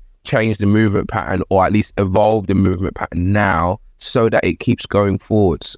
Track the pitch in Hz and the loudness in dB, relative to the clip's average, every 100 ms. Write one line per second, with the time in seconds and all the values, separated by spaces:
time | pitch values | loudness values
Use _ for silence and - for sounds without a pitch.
0 | - _ - 127 113 107 101 107 110 101 | -4 _ -4 -2 0 0 2 2 2 0
1 | - 107 78 92 - 95 90 107 - - | -2 -6 -4 -4 0 2 2 0 -2 -2
2 | 98 101 107 110 95 98 95 90 95 - | 0 2 2 2 0 2 2 0 -4 -6
3 | - 87 90 104 101 85 87 104 - _ | -8 -4 -2 0 0 0 -2 -4 -10 _
4 | - 123 113 104 95 - - - - 101 | -4 0 2 2 -2 -2 -2 -4 -2 0
5 | 101 95 - 107 95 73 - | 0 -2 0 2 2 0 -8